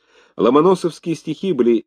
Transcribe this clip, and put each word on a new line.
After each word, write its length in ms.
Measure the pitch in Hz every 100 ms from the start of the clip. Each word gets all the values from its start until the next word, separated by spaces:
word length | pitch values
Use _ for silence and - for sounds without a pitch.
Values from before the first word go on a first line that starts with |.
| _ _ _ -
Ломоносовские 800 | 101 135 170 185 170 - 170
стихи 380 | 156 - 151 196
были 340 | 139 120 113